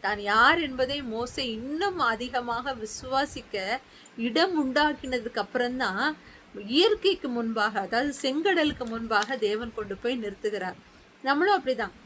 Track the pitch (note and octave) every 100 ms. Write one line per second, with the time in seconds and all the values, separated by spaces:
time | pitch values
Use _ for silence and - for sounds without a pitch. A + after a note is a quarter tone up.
0 | G3 G#3 G3+ G#3+ B3 E4+ D4+ B3+ B3+ C#4+
1 | B3+ A3 A#3+ - B3+ A3 B3+ D4+ G4+ F#4
2 | B3 A3+ B3 B3 A#3+ A#3 C4 B3 G#3+ -
3 | B3+ C4 C#4+ - - G3+ F#3+ B3+ - -
4 | - - A#3 A3+ F#4 E4 C4 C4 D4+ D4
5 | C4+ B3+ A3+ A3+ G3 B3+ B3 B3+ A3+ F#3+
6 | C#4+ - - - - G3+ G#3 C#4 G#4 G#4+
7 | F#4+ F#4+ C#4 A#3+ A3+ A3+ G#3+ G#3 F#3+ A3+
8 | C#4+ C4+ C4+ C#4 G4 F4 D4 - A#3+ A3+
9 | A3+ G#3+ G#3+ B3+ G#3 G#3+ A#3 A3+ G3+ G3
10 | A#3+ B3+ G#3+ G3 G#3+ G#3 F#3 F3+ - -
11 | - - C4 C#4 F#4 G4 C4 A#3+ G3+ -